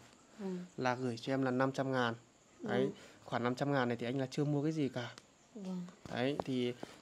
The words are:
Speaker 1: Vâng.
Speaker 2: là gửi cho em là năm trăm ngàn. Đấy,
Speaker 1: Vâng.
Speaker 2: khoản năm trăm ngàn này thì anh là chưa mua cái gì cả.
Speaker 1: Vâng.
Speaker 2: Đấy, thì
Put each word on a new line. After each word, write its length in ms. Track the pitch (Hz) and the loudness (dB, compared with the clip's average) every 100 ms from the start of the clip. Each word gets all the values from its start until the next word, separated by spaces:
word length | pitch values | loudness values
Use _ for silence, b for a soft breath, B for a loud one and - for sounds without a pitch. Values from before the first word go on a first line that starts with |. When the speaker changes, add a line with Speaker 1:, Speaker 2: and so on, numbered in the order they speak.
| - - - - | -8 -20 -20 -8
Speaker 1:
Vâng. 200 | 196 185 180 - | -6 -6 -8 0
Speaker 2:
là 180 | 127 | 0
gửi 220 | 123 131 117 | 2 0 -2
cho 160 | - | 0
em 100 | 135 | 2
là 80 | 131 | 2
năm 220 | 127 135 | 4 2
trăm 200 | 135 135 | 2 0
ngàn. 220 | 131 120 113 - - - - | 2 2 0 -8 -20 -20 -10
Đấy, 240 | 220 123 | 0 2
Speaker 1:
Vâng. 80 | 135 B B B | 2 B B B
Speaker 2:
khoản 180 | - 123 | -4 0
năm 120 | 120 | 0
trăm 180 | 127 143 | 2 2
ngàn 160 | 139 123 | 4 4
này 80 | 120 | 2
thì 100 | 120 | 0
anh 120 | 135 | 0
là 80 | 127 | 0
chưa 180 | - | 0
mua 180 | 147 143 | 2 2
cái 100 | 151 | 2
gì 160 | 160 135 | 0 0
cả. 260 | 127 120 - - - - | -2 -6 -10 -20 -20 -18
Speaker 1:
Vâng. 280 | 220 185 180 175 - - | -10 -6 -6 -8 -12 -8
Speaker 2:
Đấy, 240 | 113 127 147 | -2 0 0
thì 300 | - 127 123 120 B B | -2 0 0 -4 B B